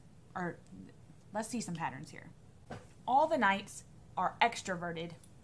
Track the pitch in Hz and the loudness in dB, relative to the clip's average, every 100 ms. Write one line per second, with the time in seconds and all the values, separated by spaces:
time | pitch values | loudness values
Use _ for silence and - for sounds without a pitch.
0 | - - - - 175 - - 185 185 - | -20 -20 -10 -4 -4 -6 -12 -16 -16 -18
1 | - - - 208 226 240 190 160 151 131 | -20 -20 -8 -6 -4 -4 -4 -4 -4 -6
2 | 151 - - - - - - - - - | -12 -14 -18 -20 -20 -20 -14 -14 -14 -8
3 | - 262 311 311 196 196 - - - - | 2 6 6 6 4 4 -2 -14 -16 -20
4 | - - 180 - 240 - - 175 175 165 | -8 0 0 4 2 2 -4 -4 -4 -4
5 | 170 - - - | -6 -8 -18 -20